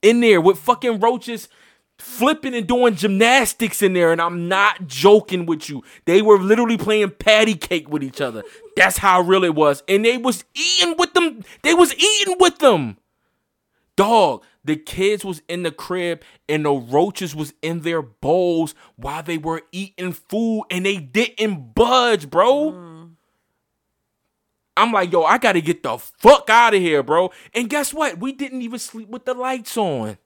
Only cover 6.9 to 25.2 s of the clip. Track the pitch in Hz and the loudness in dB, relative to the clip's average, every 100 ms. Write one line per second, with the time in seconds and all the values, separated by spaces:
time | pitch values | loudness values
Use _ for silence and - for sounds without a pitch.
6.9 | 214 202 - - 214 220 180 - 180 151 | 0 -2 -2 2 4 2 -2 -4 -6 -4
7.9 | 151 135 123 139 110 98 - - - 185 | -8 -8 -8 -8 -8 -16 -20 -12 0 0
8.9 | 180 196 185 175 190 180 151 151 139 - | 2 2 2 4 2 2 2 2 2 0
9.9 | 196 226 247 247 - - - 339 370 349 | 0 2 0 -2 -4 -8 -10 -6 -2 -2
10.9 | 330 349 359 339 226 - - 294 339 359 | 0 0 0 -2 -6 -20 -8 0 4 2
11.9 | - 370 427 392 359 370 - 285 185 123 | 2 -2 0 -2 2 0 4 2 4 -2
12.9 | 95 _ _ _ _ _ _ _ _ _ | -10 _ _ _ _ _ _ _ _ _
13.9 | - 202 233 175 117 _ _ 143 151 - | -2 2 4 2 0 _ _ -6 -6 -6
14.9 | - 196 208 196 165 _ 175 170 160 - | -4 -2 -2 -8 -14 _ -8 -8 -10 -10
15.9 | 185 175 165 _ _ - 151 151 139 117 | -6 -6 -8 _ _ -6 -4 0 -2 0
16.9 | 139 190 - 180 151 151 _ 156 170 156 | 0 0 -2 -10 -8 -10 _ -8 -6 -6
17.9 | 165 135 _ 127 175 180 165 160 - _ | -6 -8 _ 0 0 2 0 -2 -6 _
18.9 | _ 135 156 165 165 156 160 - 180 196 | _ -12 -10 -8 -8 -6 -8 -10 -14 -14
19.9 | - 180 170 _ 202 226 220 - 180 190 | -10 -10 -10 _ -4 -2 -4 -6 -6 -4
20.9 | 196 139 156 233 - 214 175 120 - 240 | -6 -4 -2 -2 -2 -4 -4 -8 0 2
21.9 | 254 240 214 151 165 220 277 302 185 170 | 4 2 0 -2 2 4 2 0 -6 -18
22.9 | 160 165 165 _ _ _ _ _ _ _ | -20 -20 _ _ _ _ _ _ _ _
23.9 | _ _ _ _ _ _ _ _ - 220 | _ _ _ _ _ _ _ _ -2 0
24.9 | 214 180 170 | 0 0 0